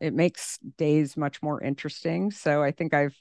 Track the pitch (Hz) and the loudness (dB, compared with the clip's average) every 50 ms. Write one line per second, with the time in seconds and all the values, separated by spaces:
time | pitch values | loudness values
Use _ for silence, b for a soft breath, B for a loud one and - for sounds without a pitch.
0 | - 156 147 165 165 - - - - - - - - - - - 165 151 151 156 | -4 -2 2 4 2 2 2 0 -10 -10 -10 -10 -12 -12 -6 -2 2 4 4 4
1 | 151 135 - 151 147 143 - - - 151 147 - - 135 139 - - 151 - - | 4 2 0 -2 -4 -4 -4 -4 -4 -4 -4 -2 -2 -4 -4 -4 -6 -10 -8 -6
2 | - 165 165 175 190 208 202 - - 160 147 147 147 139 - - 170 156 156 147 | -4 -2 -2 0 0 -2 -2 -2 0 2 2 2 2 0 0 -2 -2 0 2 2
3 | 143 143 - _ | 2 2 -2 _